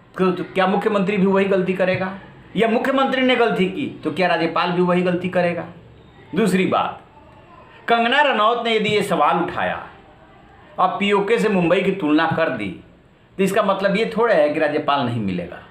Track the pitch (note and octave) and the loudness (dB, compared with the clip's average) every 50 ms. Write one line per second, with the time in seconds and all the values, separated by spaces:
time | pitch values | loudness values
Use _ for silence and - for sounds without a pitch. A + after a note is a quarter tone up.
0 | - - - - F#3 F#3 F3 F3 F3 - - F#3 F#3+ F#3 G3 G#3 - A3 G#3 G3+ | -20 -14 -4 0 0 0 0 -2 -6 -4 -2 0 2 2 2 0 0 0 0 0
1 | F#3+ F3 G#3 G3+ F3+ G3 F#3+ G3 G3 G3 G3+ F#3+ F3+ F3 F#3 - F#3+ F3+ F#3 F3+ | 0 0 2 2 2 4 4 2 2 2 2 0 0 0 0 0 0 0 0 -2
2 | F#3 F#3+ F#3+ - - - - - - - - F3 A3 A3 G#3+ B3+ B3 B3+ C4+ C4+ | -4 -6 -8 -10 -16 -20 -20 -20 -20 -8 -2 0 0 2 2 0 0 0 0 2
3 | C4+ C4 B3+ C4 B3+ B3+ B3+ A3+ A#3 A3 F#3 F3 F#3 F3+ - D3+ C3+ A2+ - - | 0 0 0 0 2 2 2 2 2 2 2 0 0 0 -2 -4 -6 -6 -8 -8
4 | - D3+ D3 D#3+ F#3 F3 E3+ D#3+ E3 - - D#3+ F3 F3+ F3+ F3 F3+ F3+ F3+ F3+ | -8 -6 -2 0 0 0 0 0 0 -2 -2 -2 -2 0 0 0 2 2 2 2
5 | F3+ F3+ F3 F3 F3+ F3+ F3+ F3+ F3 F3 E3+ E3+ E3 - - - - - - - | 2 0 -2 -2 -4 -2 -2 0 0 0 -2 -4 -8 -12 -16 -20 -20 -20 -20 -20
6 | - - - - - - - E3 A3+ G3 F3 F#3 F#3 D3+ A#2 G2+ E2+ - - - | -20 -20 -20 -20 -16 -6 -2 0 0 2 2 2 0 2 0 0 0 -2 -6 -10
7 | - - - - - - - - - - - - - - - - - - A#3 A#3 | -16 -20 -20 -20 -20 -20 -20 -20 -20 -20 -20 -20 -20 -20 -20 -16 -2 0 0 2
8 | A#3 A#3 B3+ C#4+ D4 C#4 B3 G#3+ G#3+ A3 A#3+ A#3+ A3+ A#3 A3+ G#3+ F#3+ G#3+ G#3 G#3 | 2 2 2 2 2 2 2 2 2 2 2 0 0 0 0 0 0 0 0 0
9 | F#3+ - F3+ D#3 D3 D#3 F3 F3+ E3+ - - A#2 G2 F2+ E2+ E2 - - - - | 0 0 0 2 2 2 2 0 -2 -4 -4 -4 -4 -4 -4 -6 -10 -14 -18 -20
10 | - - - - - - - - - - - - - - - - F3+ F#3 F3+ F#3 | -20 -20 -20 -20 -20 -20 -20 -20 -20 -20 -20 -20 -20 -14 -4 -2 0 0 0 -2
11 | G3+ G3+ G3+ G3+ F#3 - A#3 G#3+ F#3 G#3+ G3+ F#3 E3+ E3 F3+ G3 F#3+ G3 F#3 - | 0 0 0 0 2 0 0 0 0 0 0 0 2 2 2 2 2 0 -2 -2
12 | D#3 D3 D3+ D#3 E3 D#3+ E3 D#3+ D#3+ D3+ B2+ A2 G#2 F#2+ F2 - - - - - | 0 0 2 2 2 0 0 0 0 -2 -2 -4 -6 -8 -10 -12 -16 -20 -20 -20
13 | _ _ _ _ _ _ - - F#3+ F#3+ F#3 A3+ G#3 G3 F#3+ F#3+ G3 G3 F3+ G#3 | _ _ _ _ _ _ -4 -2 -2 0 2 2 2 2 0 0 0 0 0 0
14 | A3+ F#3+ - G#3 A#3 A#3 G#3 E3 D3 D3 D3 D#3 D3+ D3 D3 D3+ D3 C#3+ C#3+ C#3 | -2 -2 -2 -2 0 2 4 2 2 2 2 0 -2 0 -2 -2 0 0 0 0
15 | C3 A#2+ A#2 A#2 G#2 F#2+ F#2 F2 E2+ - - - - - | 0 -2 -2 -2 -4 -4 -4 -4 -6 -8 -12 -16 -18 -20